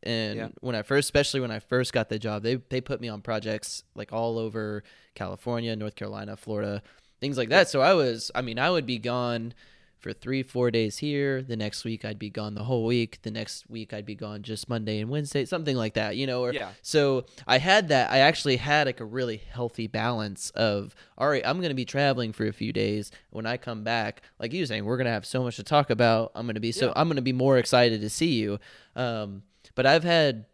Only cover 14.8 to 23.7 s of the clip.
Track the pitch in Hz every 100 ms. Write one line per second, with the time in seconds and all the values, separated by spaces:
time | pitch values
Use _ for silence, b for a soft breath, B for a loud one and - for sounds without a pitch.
14.8 | 110 107 110 147 143 143 123 175 151 131
15.8 | 110 107 107 104 135 123 123 139 101 101
16.8 | - 156 143 131 - B - 127 160 202
17.8 | 175 139 120 135 139 160 147 127 143 151
18.8 | 139 123 107 120 127 107 - 123 120 -
19.8 | 110 107 113 117 107 95 - - 110 101
20.8 | 101 - b - 139 139 - 160 175 131
21.8 | 123 139 143 127 117 107 107 104 110 107
22.8 | 104 104 101 B B - 113 127 -